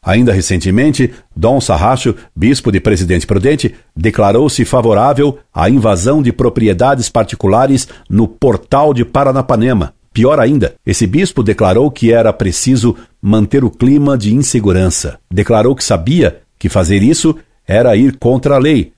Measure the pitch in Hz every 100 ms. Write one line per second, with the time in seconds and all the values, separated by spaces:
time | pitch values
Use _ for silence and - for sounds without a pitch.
0 | - 101 123 95 87 92 87 98 147 139
1 | 123 - _ - 110 139 - 85 98 123
2 | - 104 - - 104 139 - 98 113 101
3 | 90 90 - 95 110 151 110 - _ -
4 | 98 104 101 110 147 - 117 127 117 101
5 | 131 135 143 139 _ - 90 - 110 95
6 | 101 151 127 - 123 - 110 90 123 139
7 | 113 117 110 - 101 107 135 135 - -
8 | _ 101 113 - 139 101 - 139 151 131
9 | 117 139 139 135 131 120 120 120 76 _
10 | _ - 123 147 120 147 92 - - 101
11 | - 131 185 - 107 104 101 98 143 -
12 | 113 117 110 - 95 85 - 131 117 -
13 | - _ 101 110 101 139 123 - 123 143
14 | 143 135 104 123 143 123 101 92 92 -
15 | - - _ 87 104 113 113 135 - 98
16 | 80 170 110 - _ _ - - 85 101
17 | 113 165 165 160 - _ - 101 123 107
18 | 135 135 120 131 139 139 139 147 80